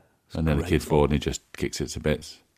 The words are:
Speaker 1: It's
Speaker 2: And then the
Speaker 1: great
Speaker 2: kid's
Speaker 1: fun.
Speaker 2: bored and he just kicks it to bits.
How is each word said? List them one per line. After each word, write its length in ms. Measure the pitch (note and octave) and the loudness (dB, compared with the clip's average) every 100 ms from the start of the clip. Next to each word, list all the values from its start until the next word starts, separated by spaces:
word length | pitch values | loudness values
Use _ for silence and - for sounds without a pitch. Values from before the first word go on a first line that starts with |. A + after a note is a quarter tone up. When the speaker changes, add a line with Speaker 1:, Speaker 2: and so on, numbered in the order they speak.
| _ _ _ | _ _ _
Speaker 1:
It's 80 | E2 | -2
Speaker 2:
And 120 | D#2+ | 0
then 100 | D#2 | 2
the 60 | |
Speaker 1:
great 60 | - | 2
Speaker 2:
kid's 160 | D#2 - | 0 2
Speaker 1:
fun. 40 | |
Speaker 2:
bored 200 | D2+ C#2 | 4 4
and 20 | |
he 60 | C#2+ | 2
just 220 | - - _ - | -2 -6 _ -8
kicks 220 | - - | -6 -4
it 60 | C#2+ | -6
to 120 | - | -4
bits. 380 | D#2 D2+ - - _ | -2 -2 -4 -20 _